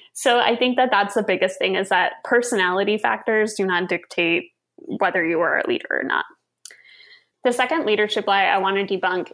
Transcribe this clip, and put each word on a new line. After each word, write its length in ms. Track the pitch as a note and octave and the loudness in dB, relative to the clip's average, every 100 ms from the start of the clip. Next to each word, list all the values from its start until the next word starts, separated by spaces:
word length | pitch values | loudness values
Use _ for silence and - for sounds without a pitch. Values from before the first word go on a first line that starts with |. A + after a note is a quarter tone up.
| - | -18
so 260 | - C4+ A#3+ | -2 2 4
I 160 | A#3 A#3 | 4 2
think 220 | B3 B3 | 0 2
that 140 | B3+ | 2
that's 240 | G3+ G3+ A#3 | 2 2 0
the 80 | |
biggest 340 | G#3 F#3 F#3 - | 0 0 0 -2
thing, 180 | F#3 F#3 | -2 -2
is 140 | F#3+ | 0
that 340 | F#3 F3+ - | 2 0 -2
personality 720 | - A#3+ A#3+ A3 F3+ F#3 G3+ G#3+ | 0 0 2 0 2 2 0 0
factors 580 | A3+ A3 - A3 G#3+ A3 | 0 -2 0 0 0 -2
do 100 | F#3+ | -2
not 240 | F3 F#3 | 0 -2
dictate 640 | E3+ - - E3+ E3+ - _ _ - | -4 -6 -2 0 0 -4 _ _ -20
whether 480 | - - F#3+ F3+ E3 | -12 -2 0 0 0
you 140 | E3 | 0
are 180 | E3 - | 0 0
a 80 | - | 0
leader 200 | A#2+ - | -4 -2
or 140 | - | -4
not. 220 | - - - - _ _ - - - - - - _ _ | -2 -4 -4 -12 _ _ -20 -20 -20 -20 -20 -20 _ _
The 80 | B3+ | -2
second 340 | A#3+ B3 E4 G#3+ | 0 0 0 0
leadership 420 | G#3 G#3+ - G3+ | 0 0 -2 0
lie 160 | G3 F#3+ | 2 2
I 140 | G3 | 2
want 180 | F#3+ G3 | 0 -2
to 200 | G3 F#3+ | -2 -2
debunk 340 | F#3 F#3 - | -2 -2 -6